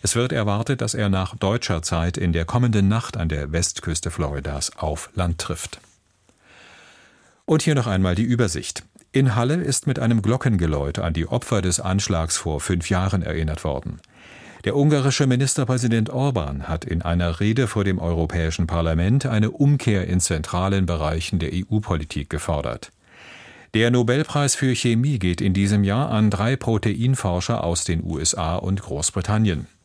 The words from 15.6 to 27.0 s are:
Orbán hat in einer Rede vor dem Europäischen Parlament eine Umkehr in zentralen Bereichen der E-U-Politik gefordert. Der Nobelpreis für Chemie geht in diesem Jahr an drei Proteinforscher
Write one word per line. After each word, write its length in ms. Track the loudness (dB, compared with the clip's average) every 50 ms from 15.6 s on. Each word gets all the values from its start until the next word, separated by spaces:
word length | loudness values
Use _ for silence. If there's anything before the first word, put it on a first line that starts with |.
| 0 0 0 0 2 2 2 2 2 0
Orbán 520 | 0 0 0 0 0 0 -2 -2 -4 -6 -4
hat 200 | -4 -4 -4 -4
in 180 | -2 -4 -2
einer 380 | 0 0 0 2 2 0 0 0
Rede 280 | 0 2 2 2 0
vor 180 | 0 0 0 0
dem 120 | 2 0
Europäischen 680 | 0 0 -2 0 0 0 0 0 0 0 0 0 -2 -2
Parlament 580 | 0 0 0 0 2 2 2 2 4 2 2 2
eine 260 | 0 0 2 0 0
Umkehr 560 | 2 2 2 4 4 2 2 0 0 0 0
in 120 | 0 0 0
zentralen 680 | 0 0 -2 -2 -2 -2 -2 -2 0 2 2 2 2
Bereichen 540 | 0 0 -2 -2 -2 -2 -2 -4 -2 -2 -2
der 140 | -2 -2 -2
E-U-Politik 760 | -4 -4 0 -2 -2 0 0 -2 -2 -2 -4 -6 -8 -6 -4
gefordert. 640 | -6 -6 -4 -2 -2 -2 -2 -4 -6 -8 -12 -18 _ _ _ _ -20 -20 -20 -20 -20 -20 -20 -20 -20 -20 -20 _ 0
Der 160 | 2 4 4
Nobelpreis 640 | 4 4 4 4 2 2 0 0 0 0 0 0 0
für 220 | 0 0 0 0
Chemie 420 | 2 2 0 2 2 2 0 0
geht 220 | 0 0 0 0 2
in 140 | 2 2 2
diesem 320 | 4 2 4 4 4 4
Jahr 260 | 2 2 0 0 0
an 180 | 2 2 4 4
drei 280 | 2 2 0 0 0
Proteinforscher 1040 | 0 0 0 0 0 0 0 -2 0